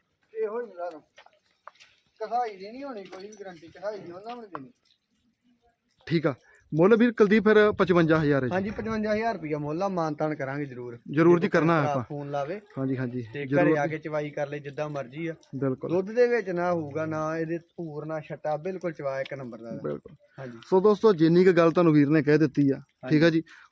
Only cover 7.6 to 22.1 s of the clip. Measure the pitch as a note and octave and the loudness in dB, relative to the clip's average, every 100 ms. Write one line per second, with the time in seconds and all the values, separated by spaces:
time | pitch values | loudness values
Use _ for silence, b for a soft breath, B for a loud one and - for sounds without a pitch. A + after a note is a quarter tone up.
7.6 | G#3 G#3 F#3 F3 E3 D#3+ D3 C#3 B2+ F#3 | 4 4 2 4 4 4 2 2 0 -2
8.6 | G3 G#3+ G#3+ A3 G#3+ G#3+ A3+ G3+ D#3 D3+ | -4 -6 -6 -4 -2 -2 -2 -4 -6 -6
9.6 | D3 D#3 G3 F3+ D#3+ D3+ D#3 D3 C3+ C#3+ | -4 -4 -4 -2 -4 -2 -4 -4 -6 -6
10.6 | C#3+ B2 A#2+ A#2+ - C#3 E3 F3 F#3 E3+ | -8 -10 -14 -14 -4 2 6 6 4 2
11.6 | D#3 E3 C#3+ C#3 A2 D3 C#3+ C#3+ C#3+ G3+ | 2 2 2 -2 -4 -10 -8 -6 -6 -8
12.6 | - - C3+ C3 B2+ B2 A2 C#3+ C#3 C#3+ | -10 -6 -4 -4 -6 -8 -10 -10 -2 2
13.6 | D#3 D#3 C#3+ D#3 D#3+ D3+ D3 D3 C#3+ D3 | 2 2 0 -6 -6 -6 -6 -6 -8 -8
14.6 | C#3+ C#3 D3+ D3 A#2+ C#3+ E3 D#3+ _ C3+ | -12 -8 -8 -8 -10 -10 -10 -10 _ -4
15.6 | C3+ C3 C#3 F3 F#3+ A3+ A#3+ A#3+ F#3+ F3 | -4 -4 -2 -2 0 2 2 2 -2 -2
16.6 | F3+ F3 D3 D3 D#3 D#3 D#3 E3 D#3+ E3+ | -2 -2 -4 -6 -6 -4 -4 -4 -6 -8
17.6 | - - E3 D3 D3+ D#3+ D3 D3+ D3+ D3 | -10 -14 -12 -12 -10 -10 -10 -10 -6 -6
18.6 | F3 F#3 F3+ D#3 C#3 C3+ C3 C#3 B2+ A2+ | -6 -8 -8 -6 -6 -6 -6 -10 -12 -14
19.6 | A#2 - D3 D3 - - _ - C3 A#2 | -12 -10 -8 -8 -12 -20 _ -16 -16 -16
20.6 | - F#3 G3+ G3+ A3 E3+ D#3+ F3 F#3 E3+ | 0 2 4 4 4 4 6 6 6 6
21.6 | E3 D#3+ F3 D3+ C#3+ | 6 6 6 6 4